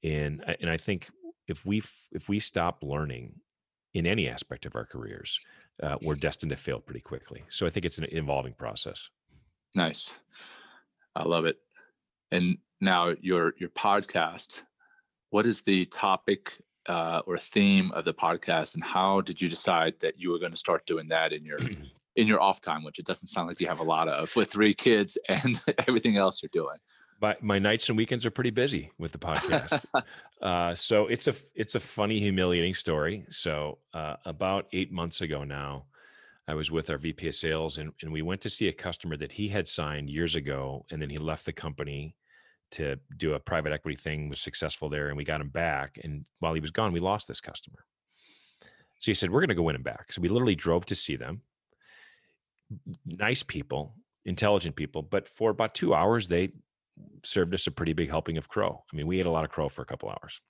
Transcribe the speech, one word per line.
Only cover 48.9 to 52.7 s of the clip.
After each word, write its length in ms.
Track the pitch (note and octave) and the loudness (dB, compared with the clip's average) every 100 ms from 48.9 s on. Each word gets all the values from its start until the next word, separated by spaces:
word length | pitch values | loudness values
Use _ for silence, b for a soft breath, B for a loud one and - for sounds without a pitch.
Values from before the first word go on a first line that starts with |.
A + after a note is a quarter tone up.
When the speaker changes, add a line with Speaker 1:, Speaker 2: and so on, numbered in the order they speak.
| b | b
Speaker 1:
So 120 | - | 0
he 20 | |
said, 180 | G2+ F#2 | 2 2
"We're 80 | A2 | 2
gonna 160 | F3 F2+ | 2 2
go 80 | |
win 140 | E2 C#2 | 2 0
him 60 | |
back." 280 | B1+ A1+ - | -6 -10 -12
So 80 | - | -4
we 60 | F2 | 0
literally 280 | A2 B2 E2+ | 2 2 2
drove 300 | E2+ E2 F2+ | 2 2 2
to 80 | G2 | -2
see 200 | - C2+ | -2 -4
them. 260 | A#1+ F#2+ _ _ _ b b b b b b b _ _ _ | -6 -10 _ _ _ b b b b b b b _ _ _